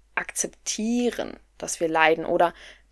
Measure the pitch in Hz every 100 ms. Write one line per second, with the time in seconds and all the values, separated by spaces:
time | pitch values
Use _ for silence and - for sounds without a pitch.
0 | _ - - - - - - - 214 240
1 | 240 - - - _ - - - 165 160
2 | 156 160 160 175 170 - - - _